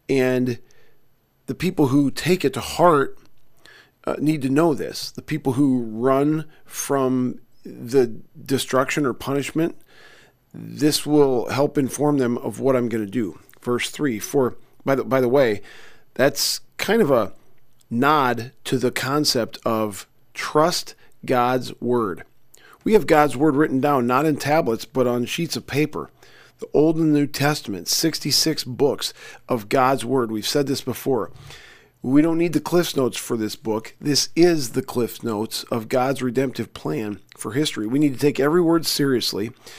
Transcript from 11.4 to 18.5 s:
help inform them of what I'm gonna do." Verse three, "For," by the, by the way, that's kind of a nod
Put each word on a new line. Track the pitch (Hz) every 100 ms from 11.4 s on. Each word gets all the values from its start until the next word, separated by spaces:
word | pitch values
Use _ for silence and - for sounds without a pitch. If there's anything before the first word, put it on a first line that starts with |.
| -
help | 120 147 151
inform | 127 - 147 143
them | 120 120
of | 127 110
what | 123 127
I'm | 120
gonna | 113 101
do." | 120 95 - - -
Verse | 123 120 -
three, | - 147 107
"For," | - - 180 - - -
by | 139 135
the, |
by | 110 131
the | 123
way, | 139 123 101 - - - - -
that's | - 139 - - - - -
kind | - 226
of | 156
a | 123 98 - - - - - -
nod | 117 139 151 127 120 123